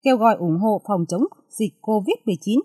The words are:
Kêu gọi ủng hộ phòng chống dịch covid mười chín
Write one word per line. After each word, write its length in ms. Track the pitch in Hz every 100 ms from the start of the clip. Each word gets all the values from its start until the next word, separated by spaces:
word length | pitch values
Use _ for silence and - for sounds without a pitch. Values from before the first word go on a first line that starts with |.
Kêu 140 | 269 254
gọi 200 | 226 202
ủng 220 | 170 160
hộ 240 | 220 202 -
phòng 160 | 196 170
chống 140 | 175 330 - _ -
dịch 140 | 214 _
covid 360 | - 214 202 466 -
mười 100 | 175
chín 200 | - 233